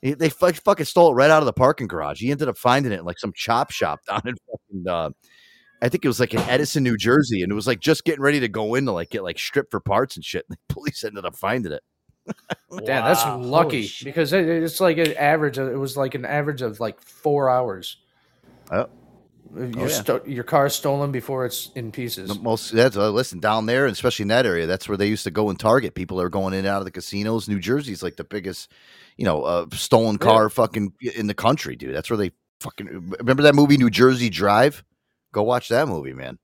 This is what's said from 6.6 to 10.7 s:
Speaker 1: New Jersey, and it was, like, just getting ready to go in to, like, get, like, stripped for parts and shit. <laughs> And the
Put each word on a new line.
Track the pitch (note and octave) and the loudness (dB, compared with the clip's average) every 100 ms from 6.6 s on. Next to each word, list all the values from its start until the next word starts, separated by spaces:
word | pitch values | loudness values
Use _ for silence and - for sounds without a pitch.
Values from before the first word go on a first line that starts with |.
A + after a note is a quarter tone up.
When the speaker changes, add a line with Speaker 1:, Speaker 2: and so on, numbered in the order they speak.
| D3 D3+ | 2 0
Speaker 1:
New | B2+ A2 | 0 0
Jersey, | G#2 C#3 B2+ G#2+ | 4 4 4 0
and | F2+ | -2
it | G#2 | -2
was, | A2 | -2
like, | A2+ | 0
just | D3+ D#3+ | 2 2
getting | - D3 | 2 2
ready | C#3 D3 | 2 2
to | A#2+ | 0
go | G#2 A2 B2 | -2 0 0
in | C3+ | 0
to, | |
like, | F2+ E2+ | -4 -4
get, | A2 | -6
like, | F#2 E2+ | -8 -8
stripped | - C#3+ - | -2 -2 -2
for | G#2 | -6
parts | - G2 C3 - | 0 0 0 -6
and | - | -8
shit. | F2+ - | -8 -8
<laughs> | |
And | - | -18
the | _ | _